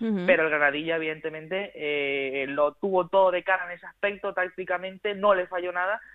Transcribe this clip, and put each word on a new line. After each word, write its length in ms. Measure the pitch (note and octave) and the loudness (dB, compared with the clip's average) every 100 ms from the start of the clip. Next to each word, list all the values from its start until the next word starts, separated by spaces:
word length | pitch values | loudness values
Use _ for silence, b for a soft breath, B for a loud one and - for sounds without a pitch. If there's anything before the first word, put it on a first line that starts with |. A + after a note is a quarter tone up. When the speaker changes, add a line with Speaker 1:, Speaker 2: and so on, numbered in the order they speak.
Speaker 1:
Ujú. 240 | A3+ G3+ F3+ | -2 0 4
Speaker 2:
pero 180 | F3 | 4
el 40 | D#3+ | 4
Granadilla, 480 | D3+ D3 C#3+ E3 E3 | 4 2 2 -2 -2
evidentemente, 760 | D#3+ D#3 D#3+ D#3 D#3 F#3+ G3+ | -2 -4 -6 -8 -6 -6 -6
eh, 720 | - D3 D3 C#3 C#3 C3+ C3+ C3+ | -6 -4 -2 0 0 -2 -2 -4
lo 260 | C#3+ D3 | 0 0
tuvo 360 | D3 G3+ F#3 F3 | 0 0 0 2
todo 220 | G3 F#3+ | 4 4
de 120 | F3+ | 2
cara 240 | E3+ F#3 F3 | 0 0 -2
en 60 | |
ese 120 | F3 | -10
aspecto, 480 | F#3 - G3+ G3+ G3+ | -16 -6 -4 -4 -6
tácticamente, 840 | F#3+ F#3 - F#3 F3+ F#3+ F#3+ G#3 | -2 -4 -4 -6 -4 -6 -8 -8
no 200 | G3+ G3+ | 0 4
le 120 | F#3+ F3+ | 4 2
falló 240 | F#3 F3+ | -4 -4
nada 300 | F3+ F#3 A3 B | -2 -2 -4 B